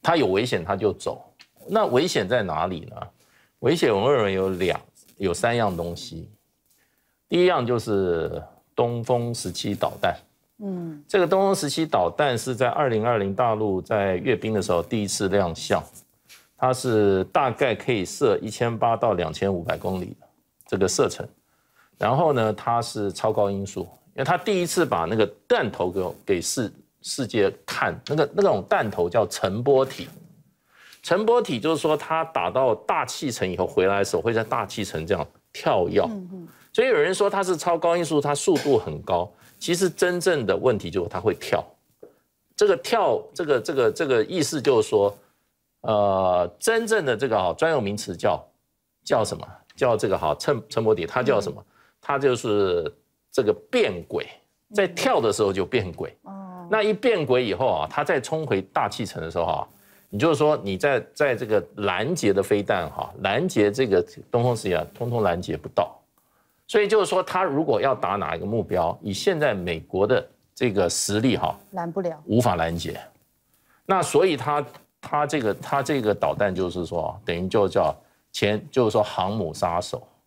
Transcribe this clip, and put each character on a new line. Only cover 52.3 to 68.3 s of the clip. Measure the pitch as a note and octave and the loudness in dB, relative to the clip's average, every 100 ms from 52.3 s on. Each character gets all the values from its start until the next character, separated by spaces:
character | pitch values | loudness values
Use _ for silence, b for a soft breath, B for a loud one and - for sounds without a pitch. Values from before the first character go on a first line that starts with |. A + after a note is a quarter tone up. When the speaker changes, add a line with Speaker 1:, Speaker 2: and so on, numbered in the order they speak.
| A#2+ | 2
Speaker 1:
是 | A#2+ G#2 G2 F2 D#2+ - _ _ _ | 0 2 2 0 -2 -10 _ _ _
这 | - | 0
个 | G#3 G#3 - | 0 0 0
变 | B3+ E3+ F2+ E2 | 0 0 -2 -6
轨， | E2+ - - _ _ _ | -8 -8 -16 _ _ _
在 | G#3 F#3 | -2 -2
跳 | F3 C4 G#3 | 0 0 2
的 | A#2 | 2
时 | G2 | 2
候 | G#2 | 2
就 | F#2+ | 0
变 | F2+ A#2+ F#2 | -2 -2 -2
轨。 | E2 E2+ - | -8 -12 -12
Speaker 2:
嗯。 | - | -18
哦。 | G3 F#3 F3+ F3 | -16 -16 -16 -2
Speaker 1:
那 | G#3+ | 0
一 | G#3+ | 0
变 | G#3 C4 G#3+ | 0 0 0
轨 | C#3 B2+ A#2+ | 2 0 0
以 | |
后 | F#2 C3 | 0 0
啊， | F2 D#2 | 0 -2
它 | - | -4
再 | D3 D#3 | -2 -2
冲 | A#2 D#3+ | -2 -6
回 | D3+ G2+ F#2+ | -2 -2 -2
大 | - A2 | -2 -4
气 | - G#2 | -4 -8
层 | - | -8
的 | E2 | -8
时 | E2+ | -2
候 | E2+ | -2
啊， | D#2+ - b b b b | -2 -6 b b b b
你 | G2+ | 0
就 | D3+ | 2
是 | D3+ | 4
说 | D3+ D3+ | 2 2
你 | G3+ F#3+ | -2 -2
在， | C#3+ C3 - | 0 0 -2
在 | - D3 A2+ | -2 0 0
这 | A#2 | 0
个 | G#2+ - - | 0 0 -4
拦 | G2+ F#2 A2+ | -2 -2 -2
截 | F3+ G#2 | 0 2
的 | F#2+ | 2
飞 | F#2+ G#2 | 2 0
弹 | F#2+ G2+ E2 | 2 -2 -2
哈， | - - - | -8 -10 -4
拦 | F#2+ A2 F3+ | -2 0 0
截 | - G#2 | 2 2
这 | A2 C3 | 2 2
个 | F#2 F2 - - | 2 2 -8 -4
东 | B2 | 0
风 | A#2+ A2+ | 2 0
十 | G2+ | 0
一 | |
啊， | E2+ D#2+ | -2 -2
通 | - A#2+ | -6 -4
通 | A#2+ | 0
拦 | G2+ F2 | 0 0
截 | F2+ E2 | -4 -8
不 | - | -4
到。 | - F#2 - _ _ _ _ _ _ _ | -2 -2 -4 _ _ _ _ _ _ _
所 | - | 0
以 | G3+ | 4
就 | G#3+ | 4
是 | F3+ | 4
说， | F#3 | 0
他 | F3+ F#3 | 0 -2
如 | F#3 C#3 | 0 0
果 | D#3+ A2 | 2 2
要 | C3+ | 2
打 | B2+ F2 G2+ | 0 -2 -2
哪 | D#2 | -2